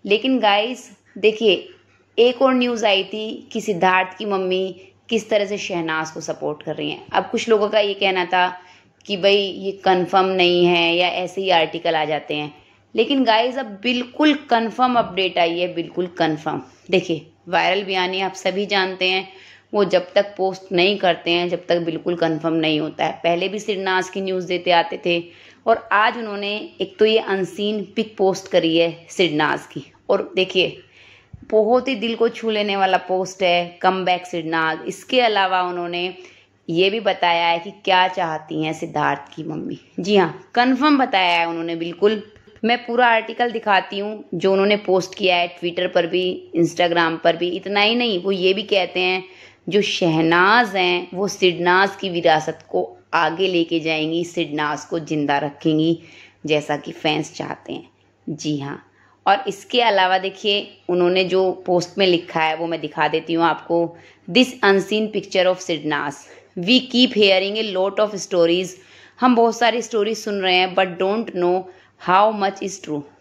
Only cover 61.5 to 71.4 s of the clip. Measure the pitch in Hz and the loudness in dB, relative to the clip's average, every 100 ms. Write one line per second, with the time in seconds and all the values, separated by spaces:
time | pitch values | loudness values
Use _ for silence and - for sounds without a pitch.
61.5 | 180 - 175 170 - 190 170 - 165 160 | -2 0 0 0 0 2 2 -2 -2 -2
62.5 | 156 170 160 147 165 151 160 160 165 165 | -2 -6 -6 -6 -2 0 -2 -2 0 0
63.5 | 156 - 170 170 - - _ - 190 254 | 0 -2 -2 -2 -6 -20 _ 0 2 2
64.5 | - 196 196 185 214 214 208 - 190 180 | 2 2 2 2 -2 -2 -6 -2 2 2
65.5 | 180 - 160 156 147 143 147 - - _ | 0 -4 -6 -4 -4 -6 -10 -20 -20 _
66.5 | - 175 247 254 240 254 208 202 190 196 | -8 2 2 2 2 2 4 4 4 0
67.5 | 214 220 185 196 196 208 202 - 180 170 | -4 -4 0 -2 0 -2 -2 -2 2 4
68.5 | 175 185 - - - - - 254 233 233 | 2 -2 -10 -20 -20 -20 0 2 4 2
69.5 | 226 233 233 - 220 208 214 220 202 185 | 4 0 0 -4 -2 -2 -4 -6 -2 2
70.5 | 180 185 185 190 175 190 214 226 175 | 2 2 0 0 0 -2 0 -4 -2